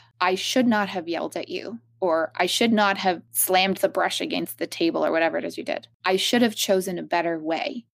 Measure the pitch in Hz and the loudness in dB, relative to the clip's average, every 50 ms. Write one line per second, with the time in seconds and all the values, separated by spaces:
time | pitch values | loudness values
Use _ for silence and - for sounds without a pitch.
0 | _ _ _ - 180 185 190 190 - - - 254 240 240 214 208 202 190 196 185 | _ _ _ -2 0 0 0 0 -2 0 2 2 4 4 4 2 0 0 -4 -6
1 | 165 170 165 156 156 160 - 170 - - 175 - - 185 233 233 _ _ _ - | -4 -4 -4 -4 -4 -6 -6 -8 -8 -6 -8 -8 -8 -8 -12 -12 _ _ _ -2
2 | 190 175 160 165 160 - - - 185 185 - - 233 226 220 214 208 196 196 196 | 0 2 2 2 0 -2 -2 -2 -2 0 2 2 2 4 4 4 4 2 2 2
3 | 190 190 175 - - _ - - - - 185 185 190 190 180 - - 175 - 185 | 0 0 0 0 -6 _ -4 -2 0 4 4 4 4 4 2 0 0 0 0 0
4 | 170 185 - - 180 156 - - 170 - - - 160 - - - 170 165 - 156 | -2 0 -2 -4 -4 -4 -2 -4 -4 -6 -6 -8 -8 -8 -2 0 0 0 2 2
5 | 156 156 160 165 165 160 165 170 165 165 - - - - - - - _ _ _ | 0 2 2 2 0 0 0 -2 -6 -6 -8 -8 -6 -6 -6 -6 -8 _ _ _
6 | - 185 190 190 - - 247 240 247 220 226 - - - 196 190 185 190 180 170 | 0 0 0 2 2 2 2 4 2 2 0 -2 0 0 0 0 0 -2 -6 -8
7 | 156 - 180 170 165 170 165 160 156 156 165 - - - - 240 - _ | -4 -2 -2 0 0 0 -2 -4 -2 -4 -2 -2 -2 -6 -6 -8 -14 _